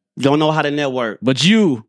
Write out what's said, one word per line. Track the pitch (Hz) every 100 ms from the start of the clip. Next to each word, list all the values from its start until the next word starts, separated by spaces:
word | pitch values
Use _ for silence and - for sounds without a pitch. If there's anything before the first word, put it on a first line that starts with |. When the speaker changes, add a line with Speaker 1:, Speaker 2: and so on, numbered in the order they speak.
| _ -
Speaker 1:
Don't | 131 147
know | 156
how | 156
to | 147
network. | 147 143 127 113 98
Speaker 2:
But | 120 131
you, | 160 220 196 120